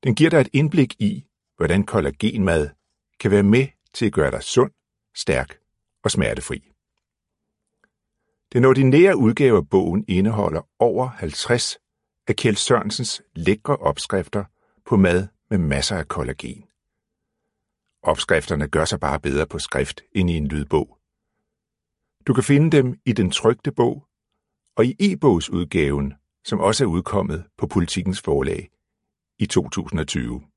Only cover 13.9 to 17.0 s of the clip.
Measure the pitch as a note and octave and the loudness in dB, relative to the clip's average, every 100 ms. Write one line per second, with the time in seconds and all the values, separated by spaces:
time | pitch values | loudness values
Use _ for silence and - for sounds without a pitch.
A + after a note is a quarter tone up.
13.9 | C#2+ - G2 F2+ G#2 G2 _ _ _ - | -4 -4 -4 -4 -8 -8 _ _ _ 0
14.9 | A2 F#2+ F2+ G2+ _ _ G2+ D#2+ C#2 - | 4 4 2 -2 _ _ -2 -2 -2 -4
15.9 | F#2 D2+ - B1 C2 A#1+ - - _ _ | -6 -8 -8 -8 -8 -14 -16 -20 _ _
16.9 | _ | _